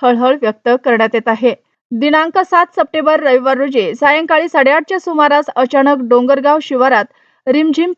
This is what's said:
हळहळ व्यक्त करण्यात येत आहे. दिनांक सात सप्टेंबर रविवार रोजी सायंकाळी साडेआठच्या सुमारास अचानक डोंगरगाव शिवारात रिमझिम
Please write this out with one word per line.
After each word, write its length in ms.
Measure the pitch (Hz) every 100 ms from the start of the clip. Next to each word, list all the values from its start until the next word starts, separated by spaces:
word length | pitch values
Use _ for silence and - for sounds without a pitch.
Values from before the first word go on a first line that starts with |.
हळहळ 340 | 262 233 254 285
व्यक्त 280 | 226 220 240 254
करण्यात 240 | 247 226 220
येत 140 | 233 240
आहे. 260 | 220 240 - _ _ -
दिनांक 460 | 226 294 311 330 381
सात 280 | 370 359 359 -
सप्टेंबर 440 | 302 311 302 311
रविवार 360 | 294 254 262 262
रोजी 380 | 277 262 185
सायंकाळी 540 | 226 294 302 320 311 330
साडेआठच्या 520 | 320 269 302 302 381
सुमारास 440 | - 311 294 285 294 -
अचानक 400 | 262 277 269 285
डोंगरगाव 580 | 240 240 254 277 277 311
शिवारात 420 | - 254 262 240 208 _ _ _ -
रिमझिम 460 | 285 320 302 349